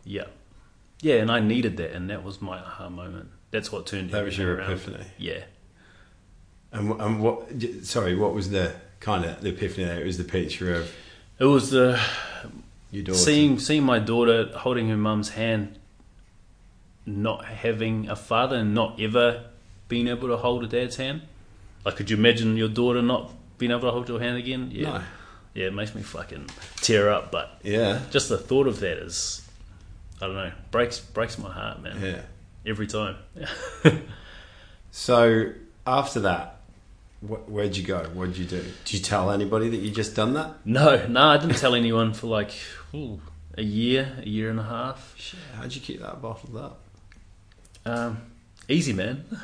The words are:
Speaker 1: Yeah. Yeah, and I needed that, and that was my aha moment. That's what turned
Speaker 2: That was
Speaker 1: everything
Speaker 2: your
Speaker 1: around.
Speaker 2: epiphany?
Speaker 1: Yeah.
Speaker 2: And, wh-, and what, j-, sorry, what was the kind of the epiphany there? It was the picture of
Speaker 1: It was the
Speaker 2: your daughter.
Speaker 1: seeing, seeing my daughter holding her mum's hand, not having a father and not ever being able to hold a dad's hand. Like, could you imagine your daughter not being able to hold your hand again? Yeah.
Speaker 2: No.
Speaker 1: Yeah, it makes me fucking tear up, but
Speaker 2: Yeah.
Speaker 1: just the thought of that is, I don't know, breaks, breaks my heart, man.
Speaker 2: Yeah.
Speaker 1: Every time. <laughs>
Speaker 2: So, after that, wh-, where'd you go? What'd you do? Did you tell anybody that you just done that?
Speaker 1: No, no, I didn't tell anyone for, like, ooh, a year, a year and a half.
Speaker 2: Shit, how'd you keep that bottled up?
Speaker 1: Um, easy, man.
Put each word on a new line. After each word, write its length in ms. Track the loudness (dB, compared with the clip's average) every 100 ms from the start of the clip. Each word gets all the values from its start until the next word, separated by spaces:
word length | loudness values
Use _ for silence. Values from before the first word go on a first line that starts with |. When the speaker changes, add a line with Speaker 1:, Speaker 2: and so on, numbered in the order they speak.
| -10
Speaker 1:
Yeah. 180 | -10 -10 -16 -20 -20 -20 _ _ -4
Yeah, 140 | 2 4
and 120 | 4
I 100 | 2
needed 340 | 2 2 0 -2
that, 140 | -6
and 180 | -6 -8
that 140 | -8
was 180 | -10 -10
my 160 | -10 -10
aha 320 | -12 -14 -12
moment. 400 | -12 -12 -14 -16 -20 _
That's 180 | -6 -6
what 140 | -8 -6
turned 240 | -6 -4
Speaker 2:
That 120 | -4
was 100 | -4 -2
Speaker 1:
everything 60 | -2
Speaker 2:
your 80 | -2
Speaker 1:
around. 160 | -4
Speaker 2:
epiphany? 340 | -6 -8 -12 -14 -10
Speaker 1:
Yeah. 240 | -8 -8 -12 -20 -20 _ -20 -20 -20 _ _ -20 -20 -20 -12
Speaker 2:
And, 180 | -4 -2
wh-, 60 | -2 -2
and 140 | 2
what, 360 | 2 0 -6 -6
j-, 220 | -6 -6
sorry, 340 | -4 0 2 2
what 180 | 2
was 160 | 0 0
the 240 | 0 0 -4 -14 -8
kind 220 | -2 -2 -2
of 160 | -4
the 80 | -6
epiphany 340 | -4 -4 -4 -4
there? 160 | -4
It 40 | -4
was 100 | -4
the 60 |
picture 500 | -2 -2 -2 -4 -2
of 160 | -2 -4 -10 -20 -20 -14 2
Speaker 1:
It 80 | 6
was 240 | 6 6
the 300 | 6 6 4 0 -4 -8 -12 -14 -16 -18 -20 -12
Speaker 2:
your 140 | -8
daughter. 160 | 0 2
Speaker 1:
seeing, 400 | 6 6 6 4
seeing 240 | 2 4
my 160 | 4 4
daughter 500 | 4 4 6 6 4 -2
holding 320 | -2 0 2
her 80 | 2
mum's 320 | 2 2 -2
hand, 480 | -2 0 0 -2 -10 -20 -20 -20 -20 -20 -20 -20 -20 -20 -20 -20 -18 -8
not 380 | -4 -2 -4
having 640 | -8 -4 -2 0 0 -2 -2
a 80 | -6
father 400 | -2 0 2 2
and 180 | 2
not 240 | 2 0 -2
ever 420 | 2 4 4 4 -6 -20 -20 -20 -4
being 180 | 0 0
able 220 | 0 -2
to 80 | 0
hold 260 | 0 0
a 40 | -2
dad's 280 | -2 -2 -4
hand. 260 | -6 -6 -12 -20 -20 -20 -20 -8
Like, 140 | -6 -4
could 120 | 0
you 60 | 6
imagine 400 | 6 6 4 2
your 140 | 0
daughter 320 | 2 2 4
not 280 | 2 0 -2 -14 -18 -2
being 140 | 0
able 80 | 2
to 100 | 0
hold 160 | 0 -2
your 140 | -4
hand 160 | -4 -4
again? 320 | -4 -6 -6
Yeah. 120 | -4 -4
Speaker 2:
No. 120 | -4 -8 -14 -20 -20 -14
Speaker 1:
Yeah, 120 | -6 -4
it 60 |
makes 200 | -4 -6
me 80 | -8
fucking 480 | -10 -12 -12 -14 -14 -16 -16 -2
tear 320 | 4 6 6
up, 200 | 4 0
but 300 | -4 -6 -8
Speaker 2:
Yeah. 380 | -2 2 2 0 0
Speaker 1:
just 200 | 0 2
the 80 | -2
thought 300 | 2 2 4
of 120 | 0
that 180 | -2 -4
is, 420 | -6 -6 -6 -8 -12 -20 -20 -20 -20 -18 -18 -10
I 60 | -8
don't 80 | -6
know, 160 | -8 -10 -2
breaks, 300 | 2 2 0
breaks 360 | -6 -4 -4 -4
my 140 | -10
heart, 300 | -8 -8 -10
man. 160 | -10 -6
Speaker 2:
Yeah. 200 | -6 -6 -12 -18 -20 -12 -8
Speaker 1:
Every 220 | -6 -4
time. 300 | -4 -4 -8 -14 -14 -12 -10 -10 4
<laughs> 180 | 6 6 0 -16 -18 -20 -20 -20 -20 -20 -18 -6
Speaker 2:
So, 560 | 4 6 8 6 2 -4 -16 -8 0
after 320 | 2 2 0
that, 400 | 0 0 -4 -14 -20 -20 -20 -20 -20 -16
wh-, 280 | -10 -10 -6
where'd 260 | -2 -2 -2
you 80 |
go? 200 | -2 -4 -4
What'd 240 | -4 -4 -4
you 80 | -4
do? 180 | -6 -8 -10 -6
Did 80 |
you 60 | -4
tell 320 | 0 2 2
anybody 380 | 2 2 2 0
that 80 | 0
you 120 | -2
just 240 | -2 -2 0
done 180 | 2 0
that? 180 | -4 -6 0
Speaker 1:
No, 400 | 6 8 8 6
no, 140 | 6 8
I 80 | 8
didn't 200 | 4 2
tell 180 | 4 4
anyone 380 | 4 4 2
for, 140 | 0 -2
like, 240 | -2 -2 -6 -14 -16 -12
ooh, 260 | -10 -8 -10 -14 -18 -12 -6
a 60 |
year, 500 | -2 0 2 2 0 -6
a 60 | -4
year 200 | -2 -2
and 100 | -2
a 40 |
half. 520 | -4 -6 -6 -8 -16 -16
Speaker 2:
Shit, 220 | -16 -14 -14 -12
how'd 180 | -10
you 80 | -10
keep 200 | -10 -10
that 200 | -12 -10
bottled 340 | -10 -10 -12 -12
up? 220 | -12 -16 -20 -20 -20 -20 -20 -20 -20 -20 -20 -12 -6
Speaker 1:
Um, 340 | -4 -4 -6 -12 -20 -20 -10 0
easy, 240 | 2 2
man. 320 | 0 -2 -6 -8 -12